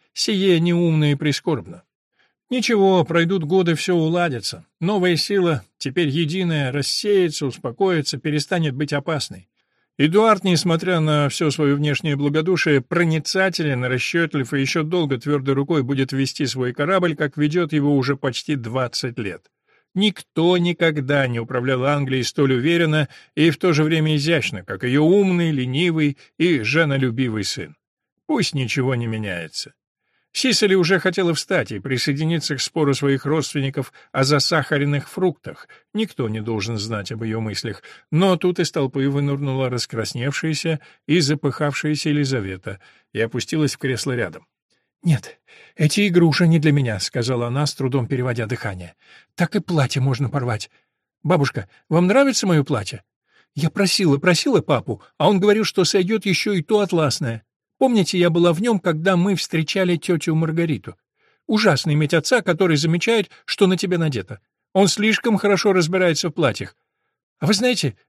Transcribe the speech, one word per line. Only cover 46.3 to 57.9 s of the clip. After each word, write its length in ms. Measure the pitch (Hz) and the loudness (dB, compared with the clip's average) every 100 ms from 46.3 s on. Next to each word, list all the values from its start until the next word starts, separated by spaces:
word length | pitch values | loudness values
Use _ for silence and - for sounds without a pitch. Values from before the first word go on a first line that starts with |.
| 139 170 | 4 4
не 100 | 165 | 4
для 140 | 151 | 4
меня", — 260 | 143 127 104 | 2 0 -4
сказала 460 | - - 117 127 120 | -6 -4 -4 -2 -2
она, 180 | 131 | -2
с 100 | 143 | -4
трудом 320 | - 135 135 117 | -2 -4 -2 -2
переводя 400 | 135 127 117 110 | -4 -4 -4 -4
дыхание. 480 | 120 110 95 87 _ _ - _ - | -6 -8 -10 -14 _ _ -20 _ -4
"Так 200 | 170 214 | -2 -2
и 40 | |
платье 420 | - 170 131 139 | 0 0 0 0
можно 260 | 131 123 131 | -2 0 -2
порвать. 400 | 147 123 110 - _ _ _ _ _ | -2 -4 -4 -8 _ _ _ _ _
Бабушка, 460 | 143 175 139 - 95 _ _ | 0 2 2 -2 -10 _ _
вам 200 | 160 180 | 2 4
нравится 380 | 233 277 226 196 | 4 4 2 2
мое 180 | 160 | 2
платье? 400 | 139 131 98 - _ _ _ _ _ | 2 -2 -4 -12 _ _ _ _ _
Я 160 | - 160 | -4 -4
просила, 480 | - 190 - 185 139 | 0 0 2 4 4
просила 420 | 175 170 - 214 | 4 2 2 0
папу, 400 | - 131 110 101 - _ | 2 -2 -2 -10 -10 _
а 120 | 160 | 2
он 100 | 202 | 4
говорил, 260 | 208 208 | 2 2
что 200 | 202 - | 0 0
сойдет 420 | 180 202 185 220 196 | 0 2 0 -2 0
еще 260 | 180 - | -2 0
и 100 | 196 | -2
то 180 | 151 214 | 0 0
атласное. 640 | 202 175 151 - 131 113 _ _ _ _ | 2 0 0 -2 -6 -8 _ _ _ _
Помните, 400 | 262 | 2